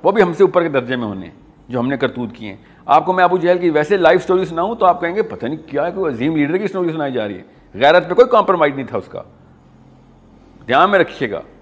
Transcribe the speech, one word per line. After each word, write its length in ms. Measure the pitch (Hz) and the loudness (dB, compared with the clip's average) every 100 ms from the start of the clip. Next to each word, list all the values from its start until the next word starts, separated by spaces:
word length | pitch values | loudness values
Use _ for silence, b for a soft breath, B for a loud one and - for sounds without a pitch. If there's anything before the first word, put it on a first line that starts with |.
वो 80 | - | 2
भी 100 | 196 | 2
हमसे 220 | 180 160 | 2 4
ऊपर 180 | 196 180 | 2 4
के 60 | 165 | 0
दर्जे 280 | 139 120 127 | -2 -2 -6
में 100 | 110 | -6
होने 260 | 95 85 - - _ - | -8 -12 -20 -20 _ -8
जो 80 | 123 | -4
हमने 180 | 123 139 | -4 -2
करतूत 400 | 131 - 117 - | -4 -4 -10 -10
किए 120 | 107 | -16
हैं।" 180 | 98 b b - | -16 b b 0
आपको 240 | 147 160 | 0 2
मैं 120 | 180 | 2
अबू 140 | 175 185 | 2 2
जहल 200 | 170 180 | 2 2
की 120 | 175 | 2
वैसे 280 | 151 151 196 | 0 0 2
लाइफ 220 | 165 180 | 4 2
स्टोरी 260 | 180 185 175 | 2 -2 0
सुनाऊं 300 | 165 180 233 | -4 -4 2
तो 100 | 190 | 2
आप 140 | 170 | 2
कहेंगे, 220 | 170 190 | -2 -4
"पता 240 | 214 - 117 | -6 -6 -8
नहीं 120 | 156 | -8
क्या 320 | - 143 165 | -8 -6 -6
कोई 220 | 185 175 | -4 -6
अजीम 240 | 117 139 160 | -4 -4 -2
लीडर 220 | 143 180 | -2 -2
की 100 | 214 | -4
स्टोरी 240 | 190 175 | -4 -4
सुनाई 200 | 160 143 | -4 -6
जा 140 | 123 107 | -4 -6
रही 100 | 92 | -8
है।" 80 | - b b 92 | -16 b b 2
गैरत 260 | 135 175 | 4 4
पे 120 | 160 | 4
कोई 100 | 185 | 4
कॉम्प्रोमाइज 520 | 247 - 202 180 151 139 | 4 4 2 2 0 -2
नहीं 100 | 123 | -8
था 120 | 113 | -8
उसका, 220 | - - - _ _ _ _ _ - _ _ _ _ - _ - - | -8 -16 -16 _ _ _ _ _ -20 _ _ _ _ -20 _ -20 0
ध्यान 240 | 131 190 | 2 4
में 80 | 202 | 4
रखिएगा। 440 | 160 - 123 92 - - | 0 -2 -6 -8 -12 -20